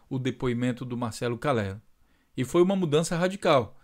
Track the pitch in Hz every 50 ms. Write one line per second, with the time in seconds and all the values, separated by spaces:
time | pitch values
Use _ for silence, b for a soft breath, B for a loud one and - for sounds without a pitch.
0 | b b 135 131 127 131 - - 135 127 120 120 127 127 120 120 135 123 123 117
1 | 123 110 101 - 127 120 120 113 - 147 135 113 101 98 95 110 - _ _ _
2 | _ _ _ _ _ _ _ - 127 131 - 175 180 185 196 190 180 151 139 156
3 | 170 - 175 160 180 185 196 - - 185 156 135 110 - - -